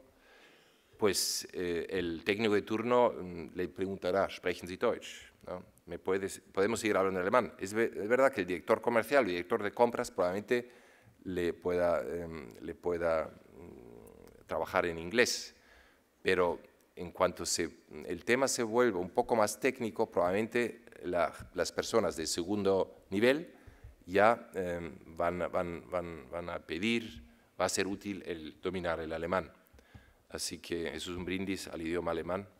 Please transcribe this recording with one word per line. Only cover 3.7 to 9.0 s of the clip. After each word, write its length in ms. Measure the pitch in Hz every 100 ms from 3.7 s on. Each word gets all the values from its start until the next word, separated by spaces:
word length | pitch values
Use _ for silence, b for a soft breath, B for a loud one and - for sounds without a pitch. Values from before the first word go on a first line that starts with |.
| - 95 95 90 95 87
"¿Sprechen 380 | - 90 87 87
Sie 100 | 92
Deutsch?", 540 | 120 - - - - - -
¿no? 160 | 90 - _ -
"¿Me 140 | 85
puedes, 400 | - 95 95 -
podemos 400 | - 95 104 110
seguir 180 | 107 95
hablando 220 | 95 92
en 40 |
alemán?". 300 | 92 123 95 -
Es 140 | 95
ve-, 180 | 107 113
es 140 | 82 104
verdad 240 | 123 135
que 100 | 110
el 60 | 90
director 340 | 87 - 110
comercial, 440 | 120 117